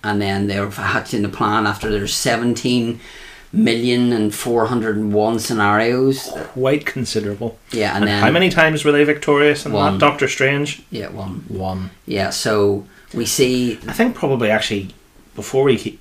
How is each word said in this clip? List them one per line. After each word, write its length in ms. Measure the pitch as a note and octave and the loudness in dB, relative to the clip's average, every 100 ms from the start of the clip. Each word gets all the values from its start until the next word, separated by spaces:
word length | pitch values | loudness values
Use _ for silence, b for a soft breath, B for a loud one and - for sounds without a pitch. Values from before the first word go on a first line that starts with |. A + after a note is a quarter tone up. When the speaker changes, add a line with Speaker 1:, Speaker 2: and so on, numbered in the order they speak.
Speaker 1:
and 180 | G#2+ G2+ | -2 -2
then 240 | G2 G2 G2+ | 0 -2 -2
they're 240 | G2 G2+ | -2 -4
hatching 520 | G2+ G2+ - - A#2 | -4 -4 -4 -2 -2
the 60 | G2+ | -2
plan 380 | G2 G#2+ G#2+ G#2+ | -2 0 0 0
after 240 | - A2 | -2 -2
there's 240 | G#2+ G2 | -2 -2
seventeen 880 | - - A2+ A#2+ A#2 C3 B2 A#2 A#2 B B B B B | -2 0 0 0 -2 0 0 0 -6 B B B B B
million 600 | - A3 A#2 B2 B2 B2 | 2 2 2 2 2 2
and 220 | A#2 G#2+ | 2 0
four 320 | G#2 B2+ A#2 A2 | -2 0 0 2
hundred 300 | B2 A2 G#2+ | 0 0 -2
and 160 | G#2+ | 0
one 260 | G#2 G#2+ A#2 | 2 2 0
scenarios. 920 | G#2+ A2+ G2+ G#2 A#2 B2 C3 C3 - - D#2 | -2 0 2 2 2 2 2 0 -6 -10 -10
Speaker 2:
Quite 320 | B2+ C3 C3 | -2 0 0
considerable. 720 | - - A#2+ A2 G#2 G2+ A#2 - _ | -2 -6 -4 -4 -4 -4 -8 -8 _
Speaker 1:
Yeah, 200 | A#2 G#2 | -4 -2
and 40 | G2 | 0
Speaker 2:
And 40 | G#2 | 0
Speaker 1:
then 140 | G#2 | 2
Speaker 2:
how 80 | A2 | 4
many 180 | E3 F#3 | 4 2
times 340 | F3 D#3+ D#3 | 4 4 4
were 60 | D3+ | 2
they 120 | D3 | 4
victorious 600 | D3 D3 - C#3+ D3 D3 | 4 2 2 4 4 2
in 80 | D3 | -2
Speaker 1:
One. 200 | G#2 G2 | 0 2
Speaker 2:
that 60 | - | 4
Doctor 260 | D3 C#3+ C3+ | 2 2 -2
Strange? 540 | - C3 C#3+ D3 - - | 0 0 0 -2 -6 -12
Speaker 1:
Yeah, 180 | A2+ G2+ | -10 -10
one. 360 | - G2 F#2 - | -10 -10 -10 -10
Speaker 2:
One. 420 | G2 F#2 F#2 F#2 - | -8 -6 -6 -8 -12
Speaker 1:
Yeah, 260 | - G2+ F#2 | -8 -4 -4
so 540 | - A#2 G#2+ G2+ G2 - B B | -2 0 2 2 0 -6 B B
we 100 | A#2+ | -6
see 540 | A2+ - B2+ B2+ B2 A2 A2 | -4 2 2 2 0 -4 -10
Speaker 2:
I 60 | |
think 240 | - A3+ - | 0 0 0
probably 340 | D#3 C3+ A2 | -2 2 2
actually, 380 | G#2+ - G#2 F#2+ - _ - - - | 2 0 -4 -6 -14 _ -20 -20 -12
before 260 | G#2 C3+ | -4 2
we 140 | C#3 A#2 | 4 2
keep, 220 | A2 - | -2 -12